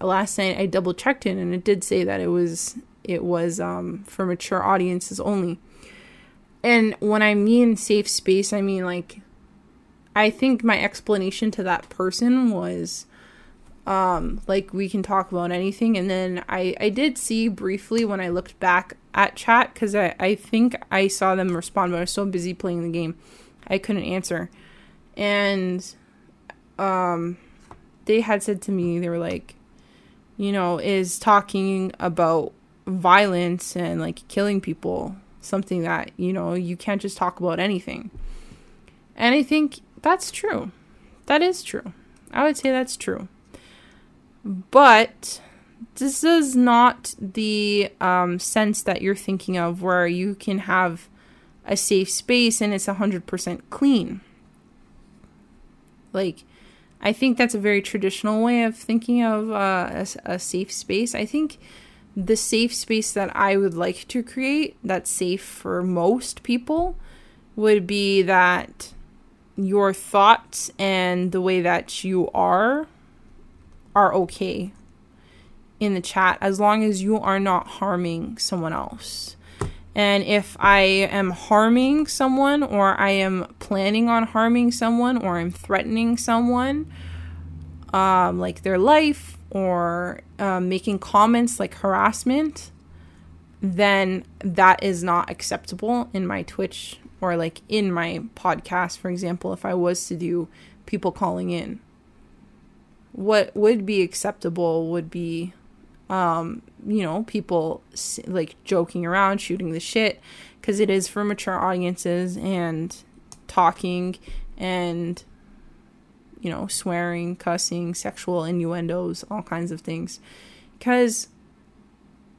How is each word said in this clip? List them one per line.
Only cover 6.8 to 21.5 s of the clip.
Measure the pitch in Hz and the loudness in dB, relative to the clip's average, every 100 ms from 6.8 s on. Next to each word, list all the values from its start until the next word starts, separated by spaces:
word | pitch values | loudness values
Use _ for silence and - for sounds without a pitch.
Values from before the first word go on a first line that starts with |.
| 220 - | 4 2
when | 208 214 | 0 4
I | 214 208 | 4 4
mean | 208 240 240 208 | 6 6 6 4
safe | - 208 208 | 2 2 2
space, | - - 190 196 | -2 2 2 2
I | 208 | -2
mean, | 196 190 180 | -2 -2 -4
like, | 175 175 - - - _ _ _ _ _ _ _ 208 | -6 -8 -16 -20 -20 _ _ _ _ _ _ _ 2
I | 214 | 2
think | 220 262 240 | 4 2 2
my | 226 214 | 2 2
explanation | 202 - - 208 190 - 220 | 0 -4 -2 0 -2 -2 -2
to | - | -2
that | 185 175 - | -2 -2 -4
person | - 185 - 240 254 240 | -4 -4 0 2 4 2
was, | 190 175 180 170 - - - - - - - - - - | 0 -4 -6 -8 -10 -14 -20 -20 -20 -20 -20 -20 -12 -2
um, | 190 190 339 170 214 - | 0 2 0 -2 -6 -2
like, | 190 190 | -2 -2
"We | 185 196 | -4 -4
can | 202 | -2
talk | 190 190 185 | 0 0 0
about | 175 175 | -2 -2
anything." | 175 190 196 226 214 | -2 -2 0 2 2
And | 185 | 0
then | 185 185 180 - | -2 -2 -4 -6
I, | 185 185 - | -2 -2 0
I | 214 | 0
did | 208 302 247 | 2 0 -2
see | - 226 226 | -4 -2 -2
briefly | 185 190 196 - 226 | -2 -4 -4 -2 -2
when | 220 196 | 0 -2
I | 180 | -2
looked | 175 - - | -4 -6 -4
back | 185 180 - - _ | 2 2 0 -12 _
at | - 196 - | 2 2 2
chat, | - 233 240 - | 4 4 4 -2
'cause | 214 | -2
I, | 202 180 - | 0 0 0
I | 185 | 0
think | 208 - 226 240 - - | 0 0 2 2 0 -2
I | 190 196 | 2 2
saw | 190 190 190 | 2 0 2
them | 185 | 0